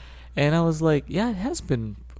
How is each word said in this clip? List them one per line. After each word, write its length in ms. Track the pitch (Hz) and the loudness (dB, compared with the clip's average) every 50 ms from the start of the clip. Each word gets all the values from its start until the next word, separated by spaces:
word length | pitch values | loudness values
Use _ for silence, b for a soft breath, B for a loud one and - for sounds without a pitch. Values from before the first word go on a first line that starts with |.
| B B B B B B - 135 | B B B B B B 0 2
And 120 | 143 147 156 | 2 4 4
I 60 | 170 | 4
was 200 | 170 165 160 156 | 4 2 2 4
like, 220 | 160 160 156 143 - - | 4 4 4 4 2 0
"Yeah, 220 | - 175 220 247 | -2 0 0 0
it 60 | 220 | 0
has 240 | 180 196 269 349 - | -2 -2 -2 -2 -4
been 340 | - - 135 117 113 107 101 - - - - - | -2 -2 -2 -2 -2 -4 -8 -10 -14 -16 -16 -10